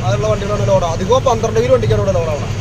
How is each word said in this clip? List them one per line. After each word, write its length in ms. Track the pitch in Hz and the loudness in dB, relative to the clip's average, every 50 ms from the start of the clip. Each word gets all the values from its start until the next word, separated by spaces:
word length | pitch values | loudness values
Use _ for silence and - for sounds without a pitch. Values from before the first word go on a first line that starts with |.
| - | 0
അതുള്ള 220 | - - 202 214 220 | -2 -2 0 0 -2
വണ്ടികളാണ് 320 | 208 202 202 202 208 202 196 202 | -2 -2 -2 -4 -4 -2 0 2
ലോഡ്. 160 | 196 190 180 165 - | 2 2 2 0 -2
അധികവും 280 | - 190 185 240 262 - 269 | -4 0 2 2 2 2 2
പന്ത്രണ്ട് 300 | 233 226 226 220 208 226 | 0 0 -2 0 0 0
വീല് 100 | 240 254 262 | 2 2 2
വണ്ടിക്കാണ് 280 | 240 220 - 220 208 | 2 2 0 0 0
ഇവിടെ 120 | 202 196 190 170 | 0 0 0 0
ലോഡാവണം. 320 | 165 160 151 139 - 139 - - | 0 -2 -4 -4 -4 -6 -6 -6